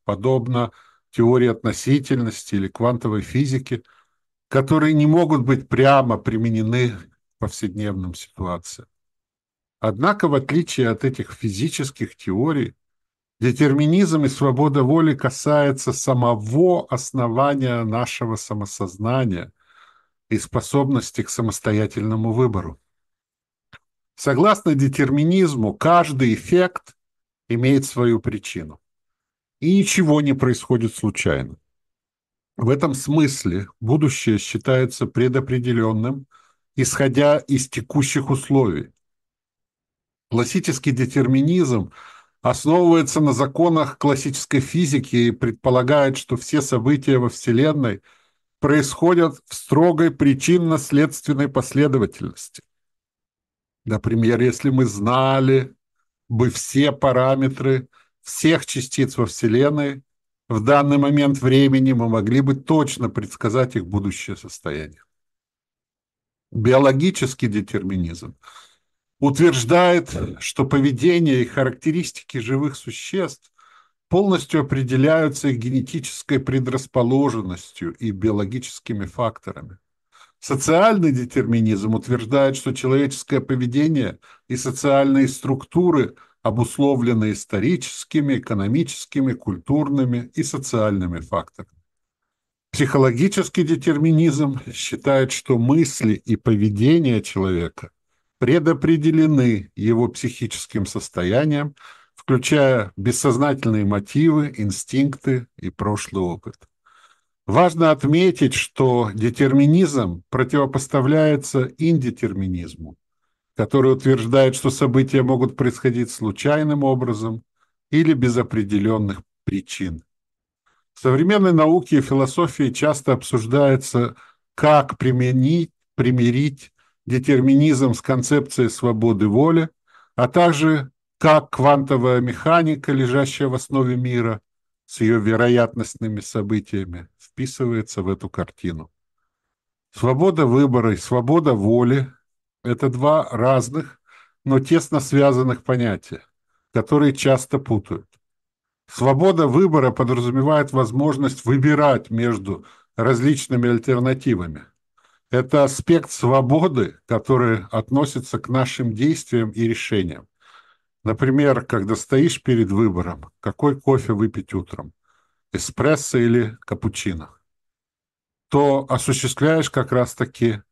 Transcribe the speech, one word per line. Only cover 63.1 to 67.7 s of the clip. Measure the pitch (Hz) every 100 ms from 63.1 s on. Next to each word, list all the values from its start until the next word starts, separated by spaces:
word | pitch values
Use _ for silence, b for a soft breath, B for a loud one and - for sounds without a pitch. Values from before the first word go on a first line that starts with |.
предсказать | - 101 - 113 117 127 113
их | 87
будущее | 101 98 90 - 98
состояние. | - - 82 76 76 78 _ _ _ _ _ _ _ _ _ _ _ _ _ _ _
Биологический | 117 113 131 139 135 175 185 131 - 117
детерминизм | 104 95